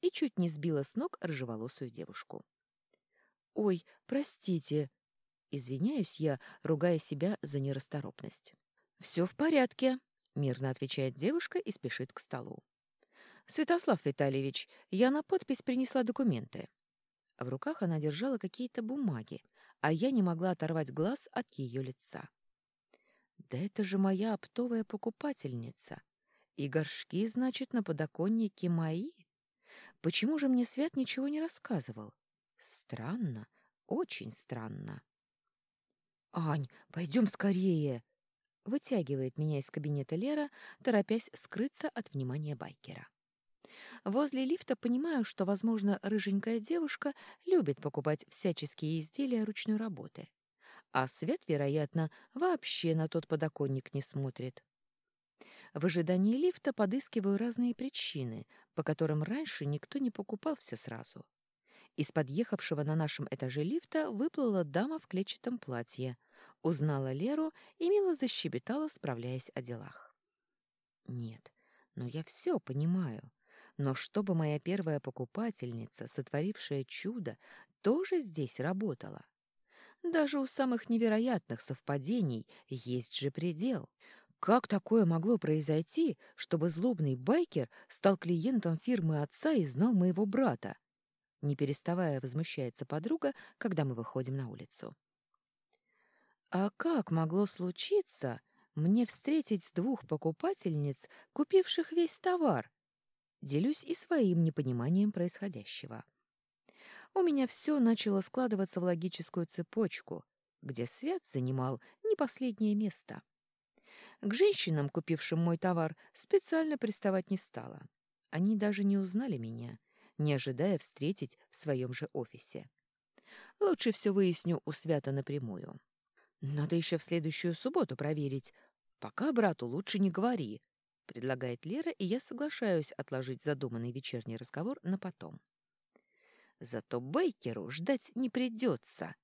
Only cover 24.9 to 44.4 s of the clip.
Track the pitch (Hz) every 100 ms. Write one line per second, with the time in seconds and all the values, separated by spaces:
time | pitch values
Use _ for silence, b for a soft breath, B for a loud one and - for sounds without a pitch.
24.9 | 214 - - 294 277 143 120 117 - -
25.9 | - _ _ _ _ _ - 139 151 151
26.9 | - - 170 220 226 254 - 262 240 202
27.9 | 151 156 - 175 226 214 - 180 170 160
28.9 | 160 262 _ _ _ _ _ B B B
29.9 | B 160 - 220 311 277 254 240 - 311
30.9 | - 254 - 277 302 330 - - 196 127
31.9 | 110 107 _ _ _ _ _ - - -
32.9 | 110 113 214 196 113 107 _ _ _ _
33.9 | 269 370 - 107 110 - 120 110 104 101
34.9 | 101 _ _ _ _ _ _ _ _ _
35.9 | _ _ _ _ - 165 151 135 B B
36.9 | - 170 151 208 - 196 185 190 165 147
37.9 | 120 - _ _ _ _ _ - 269 -
38.9 | 240 139 139 131 - 156 147 - - 147
39.9 | 147 135 160 247 302 294 B B B -
40.9 | 226 190 226 - - - - 254 - 302
41.9 | - - 139 127 135 151 143 - - -
42.9 | - - _ _ _ _ _ B B B
43.9 | 240 - 208 294 262